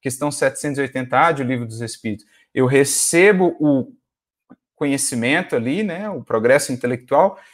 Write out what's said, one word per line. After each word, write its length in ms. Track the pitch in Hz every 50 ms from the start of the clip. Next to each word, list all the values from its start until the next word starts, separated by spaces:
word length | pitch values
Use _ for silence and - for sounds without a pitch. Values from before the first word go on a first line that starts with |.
Questão 300 | - 139 127 - 147 147
setecentos 480 | 143 - 160 - - - - 151 143 131
e 20 |
oitenta 380 | 139 127 - 131 127 123 - 127
A 120 | 151 170
de 120 | 165 139 135
O 20 |
Livro 220 | 123 131 123 120 113
dos 140 | 110 113
Espíritos. 440 | 117 113 - - - 113 107 104 _ _ _ _ _ _ -
Eu 120 | - 131
recebo 920 | 127 139 139 139 135 - - - - - 170 185 202 208 185 185 175 170 -
o 340 | 156 147 143 135 - - - _ _ _ _ _ _ _ _ _ _ _ - _ _ _ _
conhecimento 800 | - 156 143 139 135 135 - - 120 117 123 143 170 180 - -
ali, 280 | 131 117 120 139 190 220
né, 260 | 202 165 175 202 214
o 140 | 101 - -
progresso 500 | - - 113 110 120 131 143 - - 131
intelectual, 680 | 123 - 123 127 123 - - 139 143 170 190 190 - - _